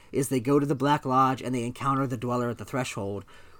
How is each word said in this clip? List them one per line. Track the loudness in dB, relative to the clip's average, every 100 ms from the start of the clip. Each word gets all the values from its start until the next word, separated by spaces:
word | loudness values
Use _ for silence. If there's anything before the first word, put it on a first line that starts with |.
| -6
is | -2 0
they | 0
go | 4 4
to | 4
the |
Black | 2 2 2 2
Lodge | 4 4 2
and | -2
they | -2
encounter | -4 -2 0 0 0
the | -2
dweller | -2 0 -2
at | -4
the | -6
threshold, | -4 -4 -4 -6 -6 -10 -18 -20